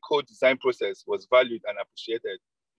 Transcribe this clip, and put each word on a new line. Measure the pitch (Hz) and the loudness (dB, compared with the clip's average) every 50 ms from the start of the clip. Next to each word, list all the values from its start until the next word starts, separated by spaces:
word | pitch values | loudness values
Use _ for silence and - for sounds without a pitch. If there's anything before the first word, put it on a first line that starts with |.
| - | -6
co-design | - - 220 214 _ 214 - - 131 135 - | -2 -2 -2 -2 _ -4 0 2 2 2 2
process | - 131 123 - 107 98 98 - - | 0 -2 -2 -2 -2 -6 -6 -8 -8
was | - 104 98 - - | -6 -6 -6 -2 2
valued | 127 127 131 123 117 110 - | 4 4 4 4 0 -8 -8
and | 104 101 101 | -8 -10 -10
appreciated, | 101 _ _ - - - 113 117 - 107 95 - _ _ _ _ _ _ _ | -10 _ _ -14 -10 -6 -6 -6 -6 -8 -10 -10 _ _ _ _ _ _ _